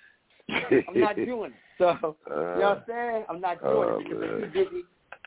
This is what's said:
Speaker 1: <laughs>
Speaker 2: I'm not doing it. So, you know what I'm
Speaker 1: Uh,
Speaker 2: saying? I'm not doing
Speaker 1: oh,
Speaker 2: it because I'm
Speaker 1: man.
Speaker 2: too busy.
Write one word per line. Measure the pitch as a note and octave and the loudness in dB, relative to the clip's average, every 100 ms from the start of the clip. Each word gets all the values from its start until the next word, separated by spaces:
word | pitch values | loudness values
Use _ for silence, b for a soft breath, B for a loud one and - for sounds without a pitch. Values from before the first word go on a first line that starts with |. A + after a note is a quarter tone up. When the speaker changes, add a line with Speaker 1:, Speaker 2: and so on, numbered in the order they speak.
| b b _ _ - | b b _ _ -6
Speaker 1:
<laughs> | |
Speaker 2:
I'm | - - C3 - F#3 | -4 4 2 4 2
not | - - | 2 2
doing | A3 A#3+ E3 | -2 -4 -8
it. | A2+ _ - | -12 _ 2
So, | F3 D#3+ | 2 4
you | D#3+ | -2
know | - - | -6 -6
what | D3+ E3+ F3+ | -4 -2 2
I'm | G3+ G3 | 2 2
Speaker 1:
Uh, | A3 | -2
Speaker 2:
saying? | A#3 A#3+ A3+ A3 | -6 -2 -4 -4
I'm | E3+ | -4
not | F#3 F3 | -4 -2
doing | C2+ C2 A1+ | 2 2 2
Speaker 1:
oh, | G#1+ | 0
Speaker 2:
it | |
because | G1+ A1 | -4 -6
I'm | A1 G#1+ | -4 -4
Speaker 1:
man. | - | -4
Speaker 2:
too | F#3 | 0
busy. | - - - _ _ - | 0 -2 -12 _ _ -20